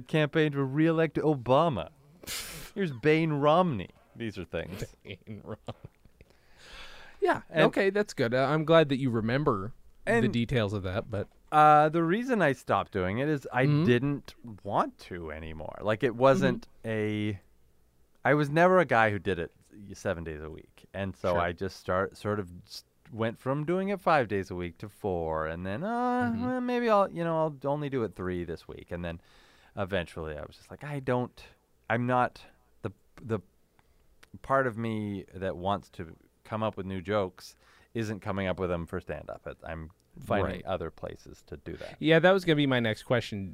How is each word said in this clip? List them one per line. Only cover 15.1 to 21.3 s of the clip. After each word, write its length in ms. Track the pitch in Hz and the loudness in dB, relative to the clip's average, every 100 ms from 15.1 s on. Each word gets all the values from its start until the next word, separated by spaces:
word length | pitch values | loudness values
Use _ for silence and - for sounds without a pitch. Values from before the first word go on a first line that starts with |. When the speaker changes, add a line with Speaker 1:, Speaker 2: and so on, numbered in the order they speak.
| 90 80 | -10 -10
Speaker 1:
anymore. 460 | 78 80 78 76 - | -10 -10 -10 -12 -6
Like, 220 | 95 - | -2 0
it 120 | 135 117 | 0 4
wasn't 520 | 131 160 156 117 - - | 4 6 4 0 -6 -14
Speaker 2:
Mm-hmm. 60 | 113 110 107 107 104 101 | -6 -4 -2 -2 -4 -6
Speaker 1:
a, 40 | _ _ _ _ _ _ _ _ | _ _ _ _ _ _ _ _
I 100 | 127 147 | 2 2
was 140 | 143 | 2
never 300 | 151 180 185 | 4 6 6
a 60 | 143 | 4
guy 240 | 120 110 | 4 4
who 80 | 101 | 2
did 200 | 90 85 | -2 -2
it 120 | 80 _ _ 104 101 | -4 _ _ -20 -18
seven 300 | 95 104 85 | -8 -4 -4
days 180 | 82 76 | -6 -10
a 60 | 78 | -10
week. 360 | 80 - _ - | -14 -20 _ -14
And 220 | 95 98 - | -8 -8 -4
so 180 | 95 | 0